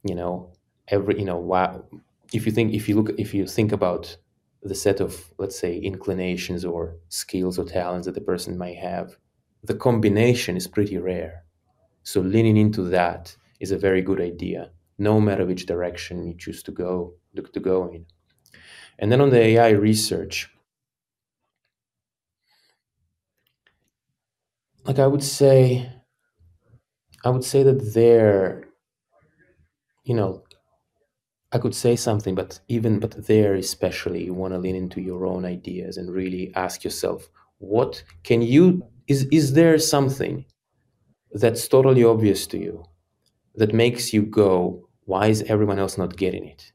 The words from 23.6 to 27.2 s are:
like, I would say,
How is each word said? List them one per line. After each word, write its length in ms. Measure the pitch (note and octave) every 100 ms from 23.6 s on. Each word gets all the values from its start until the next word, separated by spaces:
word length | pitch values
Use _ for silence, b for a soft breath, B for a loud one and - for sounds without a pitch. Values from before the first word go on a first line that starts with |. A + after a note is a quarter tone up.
| _ _ _ _ _ _ _ _ _ _ _ _
like, 160 | - C3+
I 80 | C3+
would 160 | C#3+
say, 680 | - - C#3 C3+ B2+ B2+ - - _ _ _ _ _ _ _ _ _ _ _ _